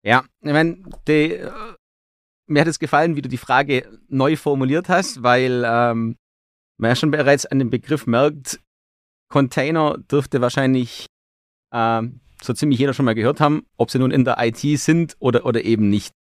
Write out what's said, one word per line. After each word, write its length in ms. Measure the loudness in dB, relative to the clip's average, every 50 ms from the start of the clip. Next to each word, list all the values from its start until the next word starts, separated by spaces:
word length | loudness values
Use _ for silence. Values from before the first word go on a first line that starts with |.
| _
Ja, 160 | 2 2 2 0 _ _ _
ich 120 | -4 0 2
meine, 300 | 2 2 0 -2 -8 -16 -20 -20 -10 -2
die, 240 | 0 2 2 2 0 -2
äh, 180 | -8 -10 -14 -14 -14 -16 -18 -20 _ _ _ _ _ _ _ _ _ _ _ _ _ _
mir 160 | 0 0 2
hat 60 | 2
es 100 | 2 -2
gefallen, 380 | -4 -4 0 2 2 2 2 0
wie 80 | -4 -6
du 60 | -8
die 100 | -10 -10
Frage 500 | -4 0 0 0 2 0 -2 -2 -2 -6 -20 -20 _
neu 280 | _ -2 0 2 2 0
formuliert 520 | 0 -2 -2 -2 0 0 0 0 -2 0
hast, 360 | 0 0 0 0 -2 -8 -2 2
weil, 400 | 2 2 4 2 0 0 0 0
ähm, 500 | 0 0 2 2 2 0 -2 -2 -4 -6 _ _ _ _ _ _ _ _ _ _ _ _
man 120 | -4 0 0
ja 60 | 0
schon 140 | 2 2 0
bereits 380 | 0 2 4 4 4 4 2
an 100 | -2 0
dem 140 | 0 0 0
Begriff 340 | -2 -4 -2 -2 -4 -2 0
merkt, 540 | 0 2 2 2 2 0 -4 -12 -14 -14 -14 _ _ _ _ _ _ _ _ _ _ _ _ _ _
Container 680 | 0 0 0 0 -2 -4 -2 -2 0 0 0 0 -2
dürfte 440 | -6 -6 _ -2 -2 0 0 -2 0
wahrscheinlich, 640 | 0 0 0 0 0 2 2 0 -2 -4 -10 -18 -18 -20 _ _ _ _ _ _ _ _ _ _ _ _ -4
ähm, 460 | -2 0 0 0 -2 -4 -6 -10 -16 _ _ _ _
so 140 | -6 -6 -4
ziemlich 260 | -2 0 0 2 2
jeder 140 | 2 0 0
schon 120 | 0 0
mal 100 | 0 2
gehört 260 | 2 0 0 0 2
haben, 240 | 2 2 2 -2 -4 _ _
ob 120 | -4 -4 -2
sie 80 | 0
nun 140 | 0 0 2
in 140 | 2 0 0
der 120 | 0 0 0
I 120 | -2 -4
T 240 | -4 -2 -2 -2 -2
sind 400 | 0 2 2 2 2 0 -2 -6
oder, 260 | _ -2 0 0 2 0
oder 220 | 0 -2 -2 0
eben 240 | 0 2 2 4 2
nicht. 220 | 2 0 -2 -8 _ _